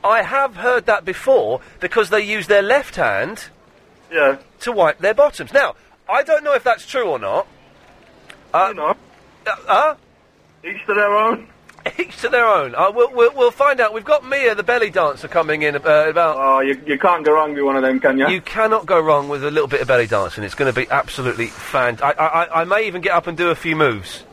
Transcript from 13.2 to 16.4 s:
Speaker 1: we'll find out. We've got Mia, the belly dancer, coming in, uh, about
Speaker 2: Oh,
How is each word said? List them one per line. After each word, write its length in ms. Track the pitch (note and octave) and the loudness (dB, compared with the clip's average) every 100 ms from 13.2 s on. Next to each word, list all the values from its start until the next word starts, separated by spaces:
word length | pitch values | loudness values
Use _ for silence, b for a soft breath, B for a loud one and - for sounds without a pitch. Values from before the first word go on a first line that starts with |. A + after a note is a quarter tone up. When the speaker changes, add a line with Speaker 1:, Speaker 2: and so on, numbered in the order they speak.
| A#3 | 2
Speaker 1:
we'll 160 | C4+ A#3+ | 4 0
find 300 | - C#4+ C4+ | 2 0 2
out. 120 | A3+ | 0
We've 120 | G#3+ | -2
got 200 | G#3 D4+ | 0 0
Mia, 300 | B3+ C#4 B3+ | 0 0 0
the 80 | G#3+ | 0
belly 280 | G3+ A#3+ A3 | 0 0 0
dancer, 360 | F3+ D#3 C3+ D3+ | 0 0 -2 -4
coming 360 | F3 D#3 D3+ | -2 0 0
in, 120 | D3+ | 0
uh, 60 | C#3+ D#3+ D3+ D#3 | 0 2 4 4
about 280 | D#3 E3 | 2 2
Speaker 2:
Oh, 220 | C#3+ | 2